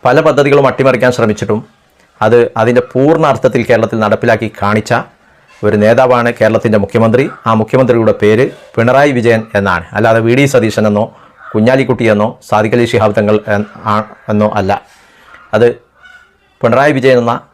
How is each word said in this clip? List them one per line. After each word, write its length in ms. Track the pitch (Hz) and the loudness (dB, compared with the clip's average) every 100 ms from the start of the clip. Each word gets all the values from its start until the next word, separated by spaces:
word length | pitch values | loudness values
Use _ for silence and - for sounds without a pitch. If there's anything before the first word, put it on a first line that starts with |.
| 131 | 2
പല 100 | 135 156 | 2 2
പദ്ധതികളും 400 | 139 143 143 135 | 2 2 2 2
അട്ടിമറിക്കാൻ 420 | - 131 123 127 123 | 0 0 2 0 0
ശ്രമിച്ചിട്ടും 420 | 113 104 107 107 - _ _ _ _ _ 110 | -2 -2 -4 -6 -6 _ _ _ _ _ 2
അത് 100 | 120 117 113 | 2 2 0
അതിൻ്റെ 220 | 113 123 123 | 0 0 0
പൂർണ്ണ 320 | 123 139 165 151 | -2 0 2 0
അർത്ഥത്തിൽ 300 | - 131 113 110 | 0 0 -2 0
കേരളത്തിൽ 320 | 113 110 117 | 0 0 -2
നടപ്പിലാക്കി 440 | 107 107 117 110 110 - | -2 0 0 -2 -4 -6
കാണിച്ച 320 | 101 107 107 123 - _ _ _ _ _ 104 | -2 -2 -2 -4 -4 _ _ _ _ _ -2
ഒരു 100 | 107 | 2
നേതാവാണ് 480 | 107 123 131 120 120 117 | 2 2 2 2 0 0
കേരളത്തിൻ്റെ 400 | 110 110 110 107 | 0 0 0 -2
മുഖ്യമന്ത്രി. 400 | 98 117 113 123 135 - 117 | -2 0 0 0 -2 -6 -4
ആ 20 | 110 | -2
മുഖ്യമന്ത്രിയുടെ 540 | 110 127 123 120 110 101 | 0 0 0 2 0 0
പേര് 220 | 104 110 143 - - - | 2 2 0 -4 -10 -2
പിണറായി 360 | 117 131 147 123 | 0 2 2 0
വിജയൻ 240 | 117 113 110 104 | 0 0 -2 -2
എന്നാണ്, 260 | 98 90 85 104 | -2 -2 -4 -4
അല്ലാതെ 240 | 113 113 113 | 0 0 2
വി 60 | 123 | 0
ഡി 60 | 143 | 2
സതീശൻ 320 | 135 110 104 107 | 0 0 -2 0
എന്നോ 140 | 104 113 - - _ - | 0 -4 -8 -20 _ -8
കുഞ്ഞാലിക്കുട്ടി 540 | 107 113 135 131 120 113 | -2 0 0 0 0 0
എന്നോ 140 | 104 107 113 - | 0 -2 -6 -4
സാദിഖ് 280 | 107 107 120 | -2 0 0
അലി 100 | 120 | 0
ശിഹാബ് 220 | 120 107 104 | 0 0 0
തങ്ങൾ 180 | 104 107 104 | 0 -2 -2
എൻ-, 140 | 104 104 - 110 | -4 -6 -10 -4
ആ, 20 | 107 107 - - | -4 -4 -16 -6
എന്നോ 160 | 107 107 104 | -2 0 -2
അല്ല. 200 | 95 101 _ _ _ _ _ - - 110 | -4 -4 _ _ _ _ _ -20 -6 0
അത് 120 | 120 120 _ _ - - _ _ _ _ | 0 -2 _ _ -20 -20 _ _ _ _
പിണറായി 320 | 113 117 147 135 | -2 2 0 2
വിജയൻ 200 | 131 123 | 2 2
എന്ന 120 | 117 117 - | 0 -6 -8